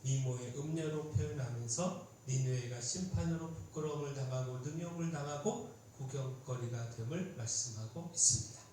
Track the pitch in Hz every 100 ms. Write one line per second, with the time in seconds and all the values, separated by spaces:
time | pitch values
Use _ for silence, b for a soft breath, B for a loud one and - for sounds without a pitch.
0 | 131 135 131 123 117 131 156 160 156 151
1 | 151 - 151 147 123 120 117 - 180 -
2 | - - - 135 131 127 117 123 - 185
3 | 185 165 165 165 165 - - 160 151 147
4 | 143 135 127 127 127 127 147 160 170 170
5 | 165 147 143 147 208 240 - - - -
6 | 131 139 127 - - 123 117 117 117 -
7 | 117 170 - - 113 - 127 107 113 -
8 | 170 - - - - - -